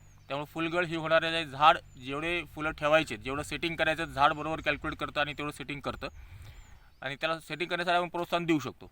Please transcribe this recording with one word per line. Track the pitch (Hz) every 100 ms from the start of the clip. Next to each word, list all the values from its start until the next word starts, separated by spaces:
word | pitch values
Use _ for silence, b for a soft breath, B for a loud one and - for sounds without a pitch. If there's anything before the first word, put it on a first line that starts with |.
| - - -
त्यामुळे | 139 147
फुलगळ | 165 165 170
ही | 175 165
होणारच | 156 160 165
आहे. | 165 156
झाड | 131 151 175
जेवढे | - - 127 139 165 175
फुलं | 160 156 151
ठेवायचे, | 156 147 156 151 107
जेवढं | 113 139
सेटिंग | 147 147 170 165
करायचं, | 160 156
झाड | 160 131 147
बरोबर | 151 151 160
कॅल्क्युलेट | 156 143 160 147
करतं | 143 151
आणि | 147
तेवढं | 147 147
सेटिंग | - 143 143
करतं | 131 113 135 b b b b b b b b -
आणि | 131 139
त्याला | 160 160
सेटिंग | - 147 170
करण्यासाठी | 175 175 175
आपण | 175
प्रोत्साहन | 175 170 175
देऊ | 170 156
शकतो. | 123 - 92